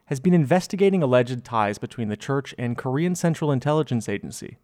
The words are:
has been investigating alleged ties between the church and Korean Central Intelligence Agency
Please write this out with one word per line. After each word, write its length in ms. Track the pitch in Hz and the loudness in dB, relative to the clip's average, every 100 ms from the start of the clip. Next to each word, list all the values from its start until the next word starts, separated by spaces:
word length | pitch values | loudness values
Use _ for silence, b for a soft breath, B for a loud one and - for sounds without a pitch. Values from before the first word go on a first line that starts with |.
| b | b
has 160 | 135 | -2
been 120 | 180 | 2
investigating 720 | 175 131 180 - 185 196 190 | 4 4 2 2 2 2 4
alleged 400 | 139 123 120 127 | 4 4 2 -2
ties 340 | - 117 104 104 | -4 0 0 -2
between 300 | 117 - 107 | -8 -6 -6
the 80 | 104 | -6
church 400 | - 139 135 - | -4 -4 -4 -6
and 200 | 120 120 | -6 -4
Korean 360 | 131 135 175 | -2 0 0
Central 380 | 180 170 156 151 | 0 0 0 0
Intelligence 560 | 135 147 156 151 120 104 | 0 2 0 0 -2 -2
Agency 500 | 101 - - - - | -6 -8 -12 -16 -18